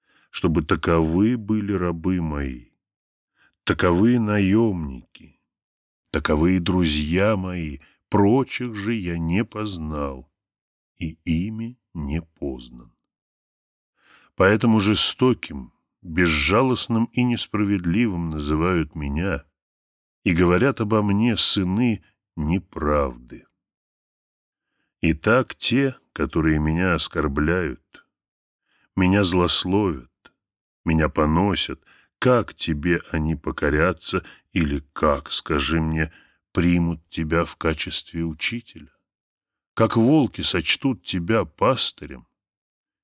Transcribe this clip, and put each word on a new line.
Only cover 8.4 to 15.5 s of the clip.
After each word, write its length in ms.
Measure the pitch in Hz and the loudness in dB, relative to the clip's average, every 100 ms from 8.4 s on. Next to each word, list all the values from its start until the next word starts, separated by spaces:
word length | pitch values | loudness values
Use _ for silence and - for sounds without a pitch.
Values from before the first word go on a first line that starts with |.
| 131 - 123 107 | 0 -6 -8 -8
же 180 | 101 | -6
я 240 | 117 90 85 | -4 -4 -4
не 260 | 82 87 | -2 -2
познал, 880 | 113 107 107 92 76 76 71 65 65 _ _ _ _ _ _ - | -2 -6 -8 -8 -8 -6 -8 -10 -18 _ _ _ _ _ _ -12
и 200 | 82 80 | -10 -10
ими 540 | - 82 98 110 117 123 _ | -4 -2 -2 -6 -10 -12 _
не 280 | 87 71 78 | -10 -6 -6
познан. 720 | 82 - 73 64 60 60 60 _ _ _ _ _ _ _ _ _ _ _ _ _ _ - | -8 -10 -10 -10 -14 -20 -20 _ _ _ _ _ _ _ _ _ _ _ _ _ _ 2
Поэтому 420 | 95 107 117 110 | 4 6 4 4
жестоким, 920 | 98 101 - - 127 117 - | 4 4 2 4 2 2 -4